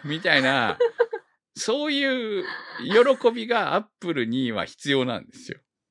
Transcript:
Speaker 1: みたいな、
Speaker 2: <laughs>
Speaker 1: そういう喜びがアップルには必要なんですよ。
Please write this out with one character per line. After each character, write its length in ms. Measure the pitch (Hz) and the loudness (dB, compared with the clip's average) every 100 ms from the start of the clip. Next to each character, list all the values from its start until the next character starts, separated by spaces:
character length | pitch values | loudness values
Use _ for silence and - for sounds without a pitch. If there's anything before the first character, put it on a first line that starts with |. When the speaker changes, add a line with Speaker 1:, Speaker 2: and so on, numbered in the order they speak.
Speaker 1:
み 160 | 143 160 | -8 -4
た 160 | 180 147 | 2 4
い 60 | |
な、 360 | 131 135 113 - 480 - 466 392 | 4 2 0 0 -2 0 -4 -4
Speaker 2:
<laughs> 380 | _ _ _ | _ _ _
Speaker 1:
そ 320 | - - 262 302 | -10 -4 -2 0
う 60 | |
い 480 | 285 277 254 220 202 | 0 0 0 -4 -6
う 40 | 190 - - - 165 208 254 262 | -6 -10 -12 -10 2 6 6 4
喜 120 | 240 | 2
び 160 | 233 226 | 0 -2
が 280 | 233 180 | -2 0
ア 80 | 175 | -2
ッ 40 | 220 - | -4 -10
プ 140 | 175 | -4
ル 120 | 151 113 | -2 -2
に 260 | 123 127 | -2 -2
は 120 | 107 | -2
必 260 | 78 - 143 | -4 -6 0
要 140 | 135 | 0
な 140 | 127 113 | 0 -4
ん 80 | - | -10
で 60 | |
す 160 | - - | -20 -16
よ。 100 | - _ _ _ | -16 _ _ _